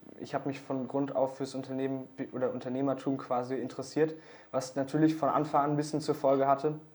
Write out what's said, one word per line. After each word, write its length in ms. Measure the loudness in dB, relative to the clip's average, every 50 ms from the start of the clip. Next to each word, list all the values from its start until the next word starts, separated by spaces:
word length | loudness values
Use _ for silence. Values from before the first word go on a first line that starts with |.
| -20 -20 -16 -14
ich 120 | -8 -6 -4
hab 120 | -4 -2
mich 160 | -4 -4 -6
von 260 | -6 -4 -4 -4 -4 -2
Grund 260 | -2 -2 -2 0 2
auf 220 | 2 2 2 0
fürs 200 | -2 -6 -6 -4
Unternehmen 520 | -6 -6 -4 -4 -2 -2 -2 -2 -4 -6 -8 -10 -10 -8 -8
oder 220 | -4 -2 0 0 0
Unternehmertum 640 | -2 -4 -4 -2 0 0 0 0 0 0 -2 -2 -2
quasi 380 | -2 -2 -2 -2 -2 -2 -4 -4
interessiert, 580 | -4 -6 -6 -8 -10 -4 0 2 2 2 0 -2 -12 -18 -20 -20 -12 -6
was 260 | -4 -4 -4 -2 -2 -4
natürlich 380 | -2 0 2 4 4 4 4
von 120 | 4 2 2
Anfang 380 | 4 2 2 2 2 2 4
an 60 | 4
ein 60 | 2 0
bisschen 220 | 0 0 -2 -2
zur 160 | 0 0 0
Folge 320 | 2 4 4 4 6 6 4
hatte 280 | 4 4 2 0 -2 -2 -6 -14 -20